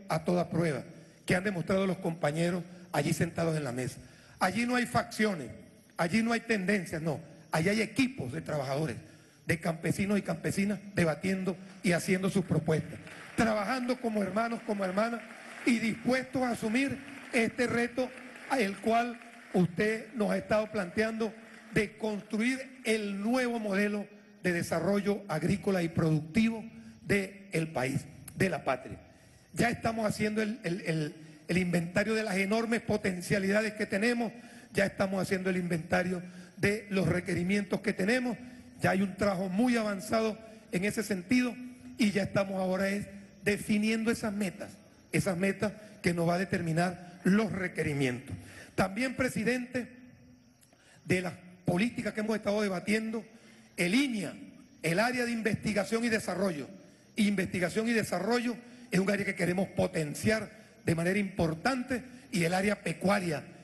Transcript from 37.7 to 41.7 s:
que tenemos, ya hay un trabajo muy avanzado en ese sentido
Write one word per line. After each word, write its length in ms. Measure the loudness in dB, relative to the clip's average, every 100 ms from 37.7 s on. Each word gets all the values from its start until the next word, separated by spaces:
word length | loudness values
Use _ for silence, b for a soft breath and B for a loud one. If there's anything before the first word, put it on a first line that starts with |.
| -2
que 120 | -2
tenemos, 460 | 0 2 2 0 -4 B B B -2
ya 100 | 2
hay 120 | 2
un 140 | 0 0
trabajo 320 | 0 0 0
muy 280 | 2 4 4
avanzado 600 | 0 -2 -2 0 0 -2 B B B
en 120 | -2
ese 180 | 0 0
sentido 520 | -2 -2 2 2 2 -2 -12